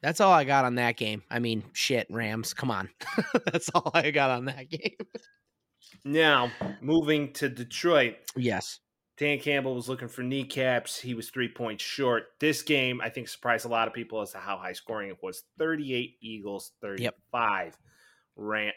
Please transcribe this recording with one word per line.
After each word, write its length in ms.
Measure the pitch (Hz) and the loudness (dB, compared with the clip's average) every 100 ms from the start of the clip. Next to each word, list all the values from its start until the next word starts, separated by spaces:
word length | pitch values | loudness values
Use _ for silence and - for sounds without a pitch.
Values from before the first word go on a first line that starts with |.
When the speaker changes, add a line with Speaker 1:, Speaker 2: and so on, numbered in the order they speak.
Speaker 1:
that's 180 | 143 165 | -2 4
all 120 | 190 | 8
I 100 | 165 | 8
got 220 | 135 139 | 6 4
on 120 | 127 123 | 4 4
that 200 | 120 113 | 2 0
game. 260 | 110 104 - | -2 -6 -4
I 80 | 120 | -2
mean, 240 | 117 110 98 | 0 -2 -4
shit, 340 | - - 120 - | -4 0 0 0
Rams, 420 | 110 110 113 107 | -4 -4 -4 -6
come 180 | - 131 | -4 -2
on. 160 | 101 95 - - - | -2 -4 -10 -8 -4
<laughs> 260 | - - 180 | 0 0 2
That's 160 | 170 - | -2 0
all 200 | 170 151 | 0 2
I 160 | 165 151 | 2 2
got 200 | 143 135 | 4 2
on 160 | 123 131 | 2 -2
that 220 | 135 135 | -8 -10
game. 280 | 160 - - 202 - _ _ _ _ _ _ - - | -6 -6 -8 -14 -16 _ _ _ _ _ _ -20 -14
Speaker 2:
Now, 460 | 139 156 156 135 120 - 98 98 | -2 4 8 6 4 -2 -8 -6
moving 520 | 135 160 151 151 139 | 2 4 4 2 0
to 140 | - 139 | -2 -4
Detroit. 680 | 123 120 - 175 151 120 - - | -4 -8 -2 4 6 4 0 -10
Speaker 1:
Yes. 460 | 127 123 101 - - _ _ _ - | -2 0 0 -4 -12 _ _ _ -4
Speaker 2:
Dan 220 | 147 143 | -2 0
Campbell 360 | 147 143 131 123 | 0 0 0 -4
was 120 | 117 | -4
looking 200 | 127 120 | -8 -8
for 140 | - | -8
kneecaps. 760 | 123 139 135 135 131 120 - - | -4 -4 -4 -2 2 0 -2 -10
He 160 | 127 | -8
was 160 | 117 - | -8 -6
three 160 | 127 117 | -4 -4
points 360 | - 117 104 | -4 -8 -6
short. 440 | - - 131 113 - - | -8 -2 2 2 -2 0
This 220 | 151 139 | 0 0
game, 380 | - 147 127 123 | 2 2 2 -2
I 100 | 110 | -6
think, 180 | 131 113 | -8 -12
surprised 380 | - 120 113 120 | -6 0 0 2
a 20 | |
lot 180 | 113 113 | 0 0
of 80 | |
people 260 | 117 113 110 | -2 -8 -6
as 100 | 101 | -6
to 60 | 98 | -8
how 180 | 95 95 | -8 -8
high 160 | 92 | -8
scoring 380 | 90 - 110 98 | -10 -8 -8 -8
it 80 | 90 | -10
was. 220 | 95 - - - | -10 -10 -12 -4
Thirty-eight 580 | 160 156 139 123 123 _ | -2 -2 -2 -2 -4 _
Eagles, 520 | 110 110 101 98 - _ | -14 -10 -8 -8 -10 _
Speaker 1:
Yep. 60 | 104 98 120 - _ | -10 -4 -6 -6 _
Speaker 2:
thirty-five 480 | 123 110 95 85 - _ _ _ _ _ - | 0 2 0 -2 -12 _ _ _ _ _ -12
Ram-, 360 | 107 107 104 | -4 -4 -4